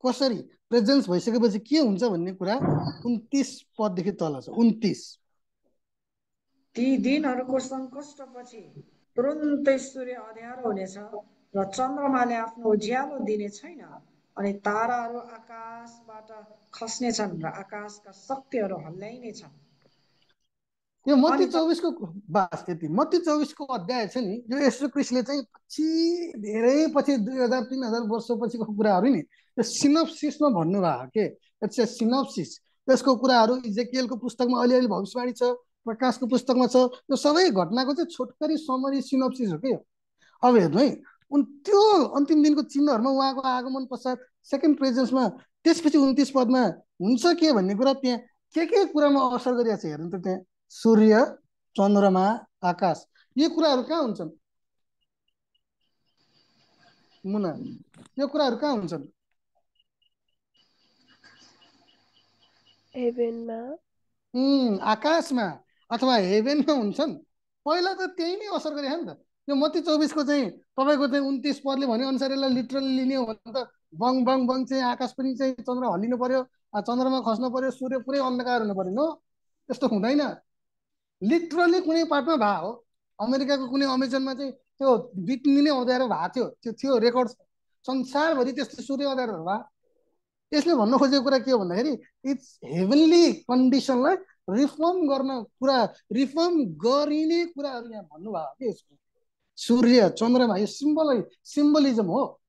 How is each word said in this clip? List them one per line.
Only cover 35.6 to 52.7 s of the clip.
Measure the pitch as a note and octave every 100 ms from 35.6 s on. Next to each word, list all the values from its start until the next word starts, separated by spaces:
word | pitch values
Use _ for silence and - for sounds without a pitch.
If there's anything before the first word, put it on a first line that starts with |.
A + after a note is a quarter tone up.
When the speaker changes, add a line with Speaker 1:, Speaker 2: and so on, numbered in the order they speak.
| _ _ -
Speaker 1:
प्रकाशको | A3 B3+ B3 A#3+
पुस्तकमा | B3 - B3+ B3
छ। | B3+
यो | B3+ B3 - C4+
सबै | D4 D#4 F#4
घटनाको | G3 E3 A#3 C4
चाहिँ | C#4+ E4+
छोटकरी | - B3 - D#4 D#4
समरी | - C4 C4+ C#4
सिनोप्सिस | - C4+ C4 B3+ A3
हो | D#3
के? | B3+ E3+ _ _ _ _ _ _
अब | B3 A#3+
हेर्नु | E3+ E3
है, | C#4 - - _ _
उन | C#4+
त्यो | A#3 - - G4+ G#4+ G4
अन्तिम | C4 C#4+ C#4+ D#4
दिनको | D4 D4
चिन्हहरूमा | B3+ C#4 D4 A3 B3+
उहाँको | C4+ C4+ C4
आगमन | C4 B3+ B3 C4 B3+
पश्चात | A#3+ C4 B3+ - _
सेकेन्ड | - C#4 D#4+ C#4+
प्रेजेन्समा, | C4+ A#3+ B3 C4 A3+ - _ _
त्यसपछि | E4 E4 D4+ D4
उन्तिस | C4+ C4+ C4+ C4+
पदमा | A#3+ B3+ A3 D#3+ _ _
हुन्छ | F#3 B3 F4
के | E4+ D#4+
भन्ने | A#3 F#3 G3+
कुरा, | C4
त्यहाँ | C4+ C4 B3 - _ _
के | D#4 E4
के | G#4 F4+
कुरामा | D4 D4 C#4 C4 A#3+
असर | B3
गरिरहेको | B3 A3+ G3
छ | D#3+
हेर्नु | D3+ E3+ F#3
त। |
त्यहाँ | F#3 F#3+ - _ _
सूर्य, | - A3+ A3 A3 G#3+ D4 - _ _ _ -
चन्द्रमा, | G3 G3+ G3+ F#3 F#3+ A#3 - _
आकाश, | F3+